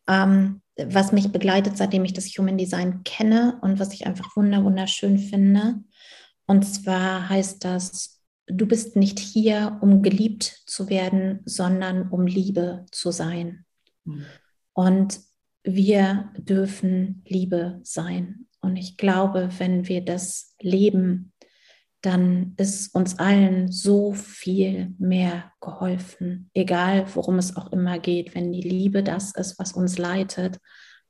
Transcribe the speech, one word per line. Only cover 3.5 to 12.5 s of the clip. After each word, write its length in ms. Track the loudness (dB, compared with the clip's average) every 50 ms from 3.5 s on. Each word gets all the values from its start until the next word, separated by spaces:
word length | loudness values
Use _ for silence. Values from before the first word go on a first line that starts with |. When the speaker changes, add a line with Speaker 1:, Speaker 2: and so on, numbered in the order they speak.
| 0 0
Speaker 1:
und 180 | 0 0 0 0
was 140 | -2 -4 -6
ich 120 | -8 -6
einfach 300 | -6 -6 -6 -10 -6 0
wunder-, 280 | 2 2 4 4 4 4
wunderschön 540 | 4 2 2 0 -4 -4 -2 2 2 2 2
finde. 680 | 2 0 2 4 6 6 6 6 4 2 -2 -2 -8 _ _ _ -20 -20 -20 -20 -20 _ _ _ _
Und 180 | 4 4 4 4
zwar 680 | 2 -4 -6 -4 -2 0 0 0 0 -2 -4 -2 0
heißt 340 | 0 0 0 -2 -6 -8 -6
das, 560 | -4 -4 -4 -4 -6 -8 -12 -14 -14 _ _ _ _ _ _ _ -6 -2
du 120 | -2 2
bist 320 | 2 2 0 0 -2 2 2
nicht 220 | 2 2 2 -4
hier, 580 | -12 -4 -2 2 2 2 2 2 -2 -4 -4 2
um 200 | 6 6 8 8
geliebt 420 | 6 4 2 2 0 0 -2 -4 -8 -10 -10 _ _
zu 240 | -12 -8 -8 -4 -2
werden, 500 | -2 -2 0 0 0 0 0 0 -4 -6 -10
sondern 640 | -12 -6 -4 0 0 0 0 0 -2 -2 -2 -2 -2
um 180 | -2 0 0 0
Liebe 580 | 2 0 0 0